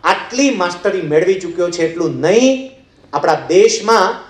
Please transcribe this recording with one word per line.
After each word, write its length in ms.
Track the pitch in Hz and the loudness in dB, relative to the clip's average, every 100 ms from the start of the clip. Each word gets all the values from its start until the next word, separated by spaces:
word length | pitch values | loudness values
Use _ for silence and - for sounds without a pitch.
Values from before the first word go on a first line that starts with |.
| 170 | -2
આટલી 420 | 190 - 247 277 196 | -4 -4 0 0 0
માસ્ટરી 480 | 180 - 208 190 156 | -4 -2 -2 -2 0
મેળવી 300 | 156 180 190 | 2 2 -2
ચૂક્યો 280 | 170 170 175 | -4 -4 -4
છે. 120 | 170 160 | -2 -4
એટલું 360 | 165 160 131 | -2 -4 -2
નહીં, 340 | 156 220 262 262 - - _ _ _ | 2 4 4 0 -6 -18 _ _ _
આપણા 260 | 147 165 151 - | -2 0 -2 2
દેશમાં 600 | 180 226 - 202 226 190 240 | 4 4 2 2 2 2 -2